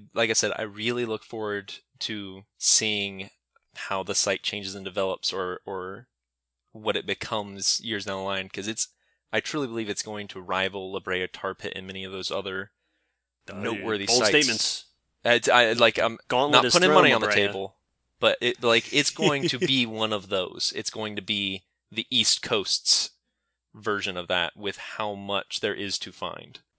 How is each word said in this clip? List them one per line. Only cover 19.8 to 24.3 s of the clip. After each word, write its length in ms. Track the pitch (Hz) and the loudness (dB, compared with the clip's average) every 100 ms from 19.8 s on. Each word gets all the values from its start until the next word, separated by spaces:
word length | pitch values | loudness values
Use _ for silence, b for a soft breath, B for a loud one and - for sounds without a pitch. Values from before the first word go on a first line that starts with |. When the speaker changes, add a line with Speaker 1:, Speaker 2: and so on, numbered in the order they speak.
| 117 | 2
Speaker 1:
one 260 | 110 110 | 0 -2
of 160 | 104 95 | -2 -2
those. 440 | 98 92 - - | -2 -2 -2 -4
It's 160 | - 107 | -2 -6
going 260 | 110 107 104 | -4 -6 -6
to 60 | |
be 420 | 95 104 98 95 _ _ _ | -4 -2 -2 -4 _ _ _
the 140 | 107 - | -8 -2
East 320 | 123 104 - | 2 2 2
Coast's 680 | - 110 92 - - - - _ _ _ _ _ _ | 0 -2 0 0 4 2 2 _ _ _ _ _ _
version 420 | 110 104 101 98 90 | -8 -2 -2 -2 -6
of 120 | |
that 280 | 87 | 0